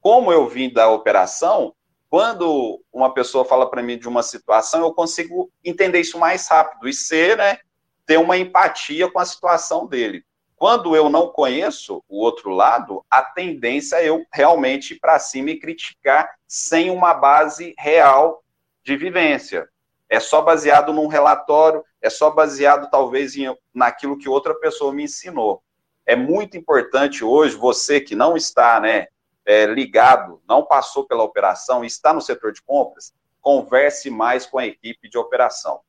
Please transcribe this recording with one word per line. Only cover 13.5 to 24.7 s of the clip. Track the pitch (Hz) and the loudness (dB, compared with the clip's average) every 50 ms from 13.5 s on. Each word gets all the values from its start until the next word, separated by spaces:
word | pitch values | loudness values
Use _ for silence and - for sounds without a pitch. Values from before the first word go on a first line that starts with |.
| 156 135 117 117 127 143 143 - 170 | -10 -6 -6 -4 -4 -4 -6 -2 -2
é | 170 165 151 | 0 0 0
eu | 160 165 165 _ - | -2 -2 -6 _ -2
realmente | 147 139 160 170 156 135 131 131 139 - - 160 | 2 2 4 4 2 0 -2 -4 -4 -8 -14 -14
ir | - | -4
pra | - 160 160 143 | 0 2 2 2
cima | - - - 135 135 151 | 0 -6 -10 -8 -8 -8
e | 160 156 | -8 -10
criticar | - 160 165 165 - - _ _ _ 139 135 151 156 - - _ _ | -12 -14 -14 -12 -14 -18 _ _ _ 0 2 2 0 -2 -10 _ _
sem | _ - - - - 170 160 175 185 | _ -12 -12 -6 -2 -2 0 0 -2
uma | 180 180 180 175 165 | -2 0 2 0 2
base | - 139 139 147 151 156 151 151 - 175 170 - | 2 4 4 4 4 2 0 -4 -12 -16 -16 -16
real | - 147 151 156 165 151 139 135 139 151 165 160 - _ _ _ _ _ _ _ _ _ | -10 -2 2 4 6 6 6 6 6 4 2 0 -8 _ _ _ _ _ _ _ _ _
de | 135 139 | -6 -6
vivência, | 139 160 185 175 180 170 156 143 123 - - 101 85 82 _ _ _ _ _ _ _ _ _ | -4 -6 -4 -2 0 0 0 0 -2 -6 -8 -8 -8 -10 _ _ _ _ _ _ _ _ _
é | - - | -4 -2
só | - - - 156 | -2 2 0 2
baseado | 151 165 165 156 143 147 143 143 147 151 156 | 4 4 2 2 2 4 4 4 4 2 -2
num | 156 156 | -2 -4
relatório, | 151 156 147 143 151 147 - - - 147 151 156 160 156 156 - _ _ _ | -2 0 2 2 2 2 0 0 0 2 4 4 4 2 0 -8 _ _ _
é | - 110 | -4 -4
só | - - 151 156 | -2 2 0 2
baseado, | 156 160 156 151 139 135 143 143 143 147 143 - | 4 2 0 0 0 0 4 4 4 2 2 -2
talvez, | - 139 131 120 123 135 139 131 127 | 0 0 0 0 -2 -4 -4 -6 -8
em, | 139 139 131 - _ _ _ _ | -8 -8 -8 -10 _ _ _ _
naquilo | 123 123 120 - - - 139 143 | -2 -2 -2 -2 -4 -8 -10 -10
que | 139 - 139 | -8 -6 -2
outra | 131 139 139 - 156 | -2 -2 -2 -4 -6
pessoa | 156 156 156 | -4 -4 -6